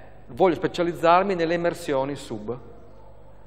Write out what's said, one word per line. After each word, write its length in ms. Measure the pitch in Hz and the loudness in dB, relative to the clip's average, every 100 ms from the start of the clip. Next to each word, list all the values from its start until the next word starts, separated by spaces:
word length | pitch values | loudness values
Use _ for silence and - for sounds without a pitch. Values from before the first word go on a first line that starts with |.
| - - - | -16 -18 -14
voglio 220 | 123 185 | 2 4
specializzarmi 800 | 151 156 - 170 147 165 180 196 | 4 0 0 -2 4 6 6 6
nelle 220 | 180 165 170 | 0 0 2
immersioni 600 | 170 160 - 135 139 139 | 0 -2 0 0 0 -4
sub. 400 | - 113 107 127 - - - - - - - - | -8 -8 -6 -8 -10 -16 -16 -16 -16 -16 -18 -18